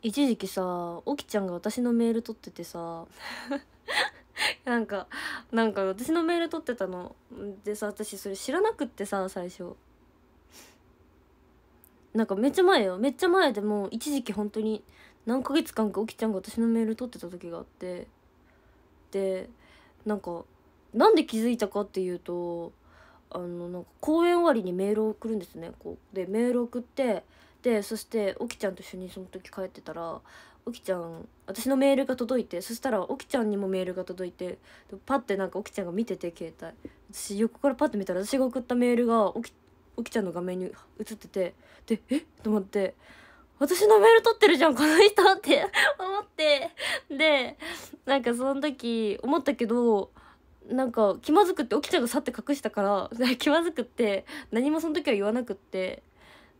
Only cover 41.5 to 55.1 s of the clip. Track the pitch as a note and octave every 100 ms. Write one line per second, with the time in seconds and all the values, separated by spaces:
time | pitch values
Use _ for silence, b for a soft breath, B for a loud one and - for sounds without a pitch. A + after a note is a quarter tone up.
41.5 | - b b - A3 _ C#4 - _ A3+
42.5 | G#3+ G3 G#3 F#3+ - B B B B B
43.5 | _ C#4+ F4+ G#4 G#4+ G#4 A4+ A#4 A4 G#4
44.5 | D4+ E4 A#3+ D4+ D#4+ G4+ G#4 G4 F#4+ -
45.5 | - F#4+ - - C#5+ F#4 G4 G#4 - D#4
46.5 | C#4+ - - B B - C#4 D#4 C#4+ A#3+
47.5 | - E4 B B - - C#4 A#3+ A#3+ C4
48.5 | C#4 D4+ B3+ A#3 A3+ G#3+ - A#3+ D#4+ -
49.5 | A3+ A#3 A#3+ A#3+ G#3 - B B B _
50.5 | _ - B3+ C4 A#3 G#3 F3+ - D#4+ F#4
51.5 | F#4 A#3+ A3 - F4+ A#3+ C#4+ C#4+ B3 -
52.5 | C#4+ G#3+ - G3 G3+ F#3+ A#3 B3 B3 -
53.5 | D4+ E4+ D#4 A#3 - A3 G3 - D4+ B
54.5 | A3 C4+ D#4+ D#4+ D4+ D4+